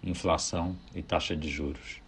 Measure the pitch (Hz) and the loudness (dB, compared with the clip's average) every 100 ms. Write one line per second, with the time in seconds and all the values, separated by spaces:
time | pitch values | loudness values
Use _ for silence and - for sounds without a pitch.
0 | - 90 95 82 - 87 90 92 - 87 | -2 0 4 4 4 0 0 -4 -8 -8
1 | 78 87 - 80 76 71 73 73 - - | 0 2 2 0 0 -2 -2 -4 -10 -14